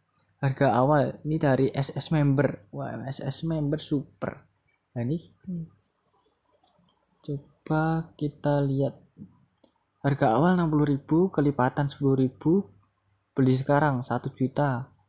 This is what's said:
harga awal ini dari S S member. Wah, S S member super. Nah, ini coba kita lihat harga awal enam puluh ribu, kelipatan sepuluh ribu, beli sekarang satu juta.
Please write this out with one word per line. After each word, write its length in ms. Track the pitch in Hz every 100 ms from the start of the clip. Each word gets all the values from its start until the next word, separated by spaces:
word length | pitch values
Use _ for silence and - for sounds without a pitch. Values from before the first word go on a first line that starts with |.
| _ _ _ _
harga 340 | 139 - 139 113
awal 460 | 135 151 127 -
ini 160 | 151 160
dari 280 | 147 131 135
S 240 | - 135
S 160 | 147 -
member. 600 | 160 143 135 135 - _
Wah, 320 | 139 127 117 123
S 160 | 135
S 240 | 135 - 160
member 320 | 160 143 147
super. 720 | - 143 - - - - _ _ _ _ _
Nah, 80 | 123 120
ini 120 | 165 - _ 190 175 160 _ - _ _ _ _ _ _ _ - _ _ _ _ _
coba 920 | - 139 - _ - 156 160 160 160 -
kita 480 | 147 - 147 143 139
lihat 320 | 135 135 - _ - - _ _ _ - _ _ _
harga 320 | 139 139 135
awal 240 | 117 175 180
enam 100 | 165
puluh 220 | 151 147
ribu, 400 | 139 - 160 190
kelipatan 560 | - 143 139 127 - 143
sepuluh 320 | - 139 131
ribu, 480 | 131 - 151 190 - _ _ _ _ _ _
beli 240 | - 131
sekarang 480 | 131 135 143 151 127
satu 280 | - 120 135
juta. 560 | - 131 - 143 123 135 _